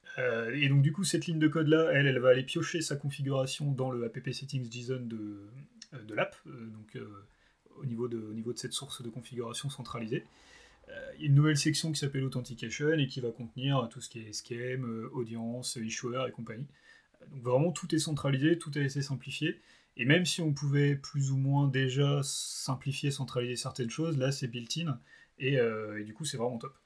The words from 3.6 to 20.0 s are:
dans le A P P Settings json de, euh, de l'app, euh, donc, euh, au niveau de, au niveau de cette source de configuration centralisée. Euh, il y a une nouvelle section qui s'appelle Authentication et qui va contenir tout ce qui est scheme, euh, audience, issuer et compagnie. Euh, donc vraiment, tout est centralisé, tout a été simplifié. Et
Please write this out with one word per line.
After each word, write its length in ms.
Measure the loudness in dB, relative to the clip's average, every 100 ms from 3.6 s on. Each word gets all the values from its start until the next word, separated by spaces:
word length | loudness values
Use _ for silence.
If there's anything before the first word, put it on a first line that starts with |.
| -2
dans 200 | 0 0
le 120 | -2
A 60 | -4
P 100 | -4
P 140 | -6
Settings 360 | -8 -6 -6 -4
json 340 | -8 -6 -4 -4
de, 360 | -6 -8 -10 -16 -18 -20 -20 -18
euh, 100 | -16
de 100 | -8 -2
l'app, 200 | -2 -4 -18
euh, 40 | -14 -14
donc, 280 | -14 -14 -14
euh, 120 | -14 -16 -20 _ _ _ _ -10
au 80 | -8
niveau 220 | -4 -4
de, 100 | -4
au 140 | -6
niveau 180 | -8 -6
de 60 | -8
cette 160 | -6
source 300 | -8 -8 -10
de 60 | -10
configuration 600 | -10 -10 -8 -6 -6 -8
centralisée. 560 | -8 -10 -8 -4 -4 -6 -20 -20 -20 -20 _ -16
Euh, 220 | -14 -12 -6
il 60 |
y 20 |
a 40 | 6
une 80 | 6
nouvelle 220 | 8 4
section 340 | 2 0 -2
qui 80 | -2
s'appelle 260 | -2 -2 -4
Authentication 680 | -4 -8 -10 -8 -2 0
et 140 | 2 0
qui 140 | -2
va 100 | -6
contenir 560 | -6 -10 -4 0 2 0
tout 120 | -8
ce 80 | -14
qui 100 | -14
est 140 | -10
scheme, 500 | -12 -8 -6 -4 -4 -4
euh, 240 | -6 -6
audience, 640 | -6 -6 -4 -6 -6 -6 -6
issuer 480 | -6 -6 -4 -4 -4
et 40 |
compagnie. 360 | -6 -10 -8 -10 -12 -20 -20 _ _
Euh, 40 | -16
donc 160 | -6
vraiment, 280 | 4 6 4
tout 240 | 0 0 0
est 40 |
centralisé, 600 | 2 0 2 4 6 4
tout 120 | 0 0
a 60 |
été 200 | 0 0
simplifié. 600 | -2 -4 -6 -2 -2 -4 _ -20 _
Et 80 | -2